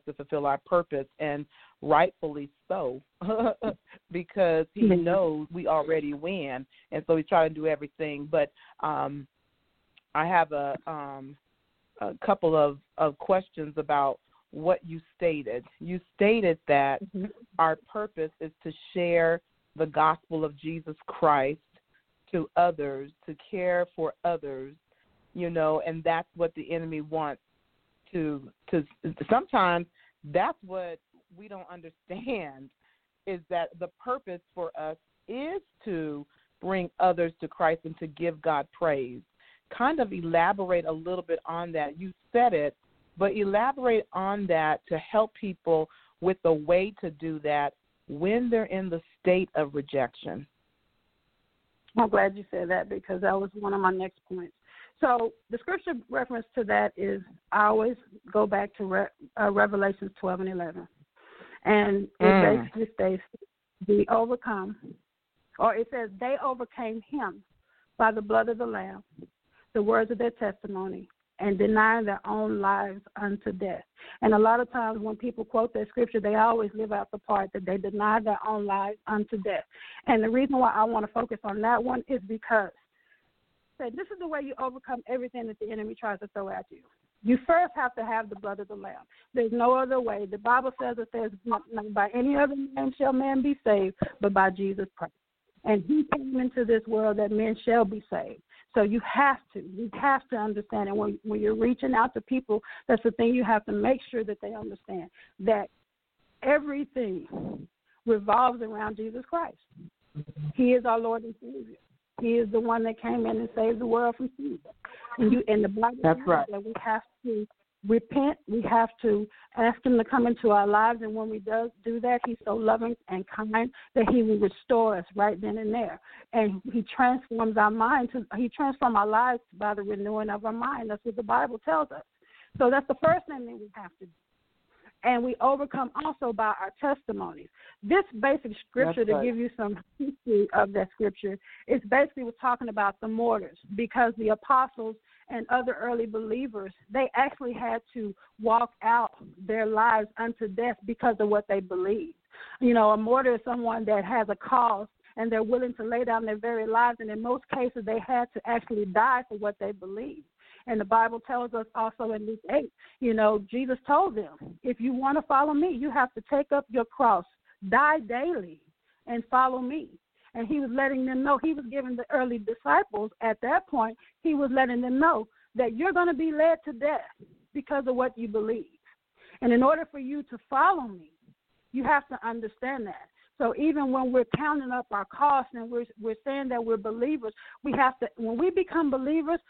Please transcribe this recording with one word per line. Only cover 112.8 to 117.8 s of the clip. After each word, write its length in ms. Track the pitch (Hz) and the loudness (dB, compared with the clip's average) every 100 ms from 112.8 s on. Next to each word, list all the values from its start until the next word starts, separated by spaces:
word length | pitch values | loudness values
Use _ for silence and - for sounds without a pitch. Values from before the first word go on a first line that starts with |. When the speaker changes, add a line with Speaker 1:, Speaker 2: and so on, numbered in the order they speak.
Speaker 2:
that 160 | 226 226 | 0 -4
came 260 | 233 240 220 | -4 -2 0
in 100 | 226 | -2
and 100 | 226 | -4
saved 260 | 233 226 226 | 0 0 0
the 60 | 240 | 0
world 300 | 233 240 233 | 2 2 -2
from 140 | 254 - | -8 -8
sin. 220 | 277 - - - - - - 240 | -8 -8 -14 -20 -20 -18 -14 0
And 140 | 220 | 4
you, 100 | 240 - | 4 4
and 140 | 214 | 2
the 60 | 208 | 2
Bible 300 | 208 233 240 | 2 0 2
Speaker 1:
That's 160 | 160 202 | 2 2
Speaker 2:
says 60 | 262 | 4
Speaker 1:
right. 200 | 156 139 | 2 2
Speaker 2:
that 140 | 202 | -6
we 80 | 214 226 | -8 -8
have 220 | 233 220 - _ | -4 -4 -4 _
to 220 | 247 214 214 _ _ _ | -6 -4 -6 _ _ _